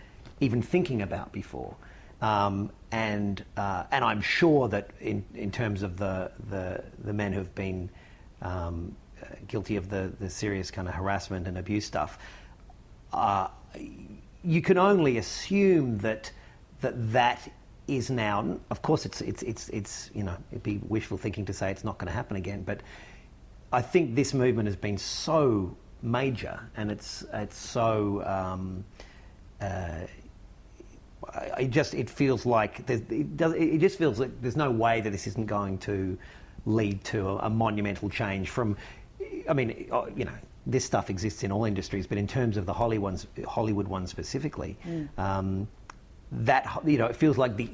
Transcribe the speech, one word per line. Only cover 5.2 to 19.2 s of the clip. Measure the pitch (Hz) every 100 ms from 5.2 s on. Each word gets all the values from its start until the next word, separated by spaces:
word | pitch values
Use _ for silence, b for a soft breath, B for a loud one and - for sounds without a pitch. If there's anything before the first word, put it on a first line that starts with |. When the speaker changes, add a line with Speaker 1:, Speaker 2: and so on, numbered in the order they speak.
| - -
Speaker 1:
in | 104
terms | - 117 101
of | 98 90
the, | 101 92 92 - 107
the, | 98 92 92 - -
the | 110
men | 104 101
who've | 95 90 -
been, | 95 92 90 B B B B -
um, | 92 90 85 85 85 - - -
uh, | - - 101
guilty | 113 92 104
of | 92
the, | 98 95 87
the | 98
serious | - 107 98 92
kind | - 90
of |
harassment | 87 95 98 - 92 90
and | 90
abuse | 90 104 104
stuff, | - 76 - B B B B - - - - -
uh, | - 107 98 95 - - - - - - - - -
you | 175 165
can | - 185
only | 190 202 151 117
assume | 98 - - 196 196 175 131 110
that, | 107 110 - B B B B -
that | 127 123 113
that | 120 123 117 - - - - -
is | 139 113
now, | 127 107 104 117 - -
of | -
course | - 156 -
it's, |
it's, | -